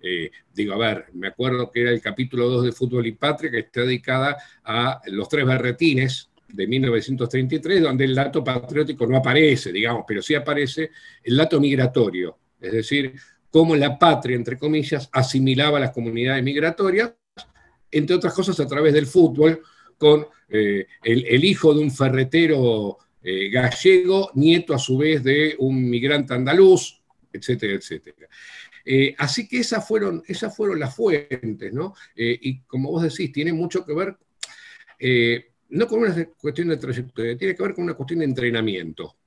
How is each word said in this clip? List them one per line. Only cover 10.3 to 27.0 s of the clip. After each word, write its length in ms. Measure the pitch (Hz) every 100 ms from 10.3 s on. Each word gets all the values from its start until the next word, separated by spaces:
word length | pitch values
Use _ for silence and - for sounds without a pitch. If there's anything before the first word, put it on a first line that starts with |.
aparece 560 | 147 143 147 135 160 156 - - -
el 140 | - 127
dato 240 | 160 156
migratorio, 760 | 143 135 127 131 107 90 87 - _ _
es 120 | 92
decir, 420 | 113 110 143 131 135 - _ _
cómo 240 | 160 165 151
la 200 | 139 127
patria, 380 | 170 147 120
entre 240 | 123 117 127
comillas, 500 | 151 156 139 147 139
asimilaba 680 | 131 131 139 131 131 147 147
a 40 |
las 100 | 127
comunidades 500 | 123 117 113 131 135
migratorias, 720 | 127 143 160 165 196 190 233 _ _ - - _ _ _ _
entre 280 | 156 147 180
otras 180 | 175
cosas 240 | 175 190 175
a 80 | 135
través 260 | 139 156
del 140 | 147 139
fútbol, 560 | 185 160 131 156 160 - _ _ _
con, 300 | 151 151 151 _ _
eh, 400 | 107 104 101 95 -
el, 200 | 113 120
el 200 | 123 127
hijo 280 | 180 190 160
de 100 | 151
un 100 | 151
ferretero, 1080 | 131 135 131 131 165 165 143 123 110 101 - _ _
eh, 280 | 90 95 98
gallego, 800 | 120 123 - 185 185 180 190 190
nieto 400 | 135 151 170 170
a 40 | 135
su 180 | - 131
vez 240 | 151 156
de 320 | 127 143 156 147
un 300 | 131 131 127
migrante 460 | 120 135 147 123
andaluz, 680 | 123 131 170 190 180 - _